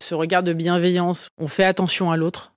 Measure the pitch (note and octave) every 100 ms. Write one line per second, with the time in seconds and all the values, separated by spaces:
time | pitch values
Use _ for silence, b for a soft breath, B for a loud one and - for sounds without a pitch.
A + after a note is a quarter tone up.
0 | - E3 E3 F#3 F3+ E3 E3 F3 F3 F3+
1 | F3 F3 - - D3+ - F#3+ F#3+ F#3 -
2 | F3+ E3 D#3+ - -